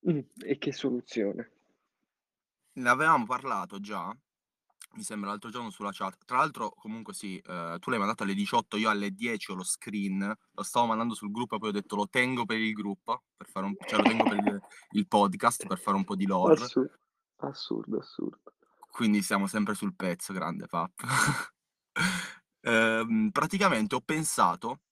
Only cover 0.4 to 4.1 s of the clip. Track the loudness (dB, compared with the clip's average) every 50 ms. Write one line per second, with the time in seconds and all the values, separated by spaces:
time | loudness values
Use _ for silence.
0.4 | -6 -6 -4 -2 -2 -6 -6 -2 -4 -2 -2 -2 -6 -6 -4 -2 -2 -2 -2 -6
1.4 | -10 -14 _ _ _ _ _ _ _ _ _ _ _ _ _ _ _ _ _ _
2.4 | _ _ _ _ _ _ _ -2 4 4 6 6 8 6 6 6 6 0 -2 -4
3.4 | -2 -2 -2 -2 -4 -4 -8 -12 -8 -6 -6 -6 -6 -8